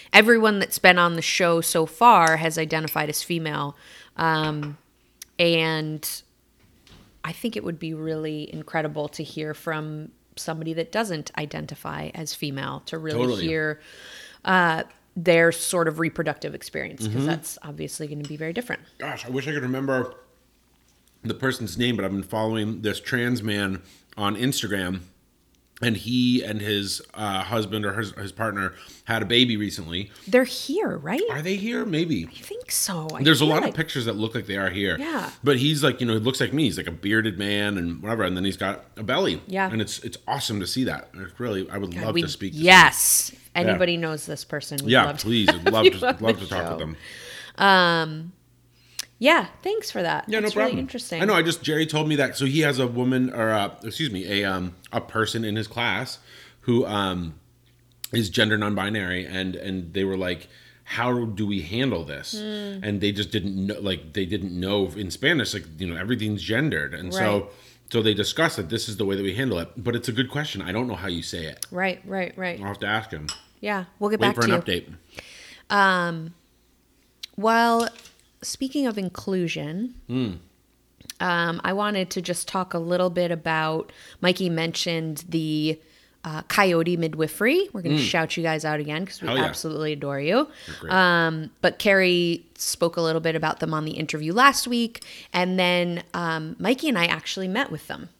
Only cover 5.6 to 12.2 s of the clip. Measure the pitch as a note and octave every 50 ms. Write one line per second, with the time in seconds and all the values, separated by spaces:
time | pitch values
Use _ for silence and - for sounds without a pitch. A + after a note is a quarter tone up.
5.6 | D#3+ D#3+ D#3+ D#3 D#3 D#3 D#3 D3+ - - - - - _ _ _ _ _ _ _
6.6 | _ _ _ _ _ - - - - _ _ _ - D#3+ E3 - - A#3 A3 G#3
7.6 | - F3+ E3 D#3 E3 D#3+ D#3+ D#3 D#3 D#3+ D#3+ D#3 D#3 D#3 D#3 D3+ D3+ - - D#3
8.6 | D3+ - - D#3+ D#3 D3+ D3 D#3 D3 D3 - - D#3+ - - D#3+ D3+ D3+ D3+ -
9.6 | - E3 D#3+ D#3 D#3 D#3 D3+ D3+ D#3 - - _ _ _ _ - - - D#3+ D#3+
10.6 | D#3+ E3 D#3+ E3 E3 E3 - G#3+ A3+ G#3 E3+ D3+ D3+ - - - D3+ D3 - D#3
11.6 | D#3 D3+ D3+ - - D#3+ D3 D3+ D3+ D#3 - E3+